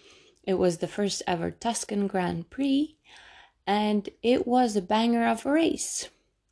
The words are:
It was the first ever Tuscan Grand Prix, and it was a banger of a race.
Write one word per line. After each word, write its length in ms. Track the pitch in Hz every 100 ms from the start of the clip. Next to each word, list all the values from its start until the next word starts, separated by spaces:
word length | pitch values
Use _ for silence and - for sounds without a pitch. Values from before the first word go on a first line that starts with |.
| - - - _
It 100 | -
was 240 | 190 185 165
the 100 | 170
first 340 | - 202 - -
ever 240 | 175 175
Tuscan 560 | 170 233 226 - 202 202
Grand 420 | 190 175 170 170
Prix, 460 | - 277 269 311 _ _ - - - - _ -
and 420 | 208 214 208 196 -
it 240 | 226 254 -
was 300 | 247 247 208
a 40 |
banger 460 | 180 214 233 233 233
of 180 | 226 269
a 60 |
race. 560 | 302 330 - - - - _ _ _ _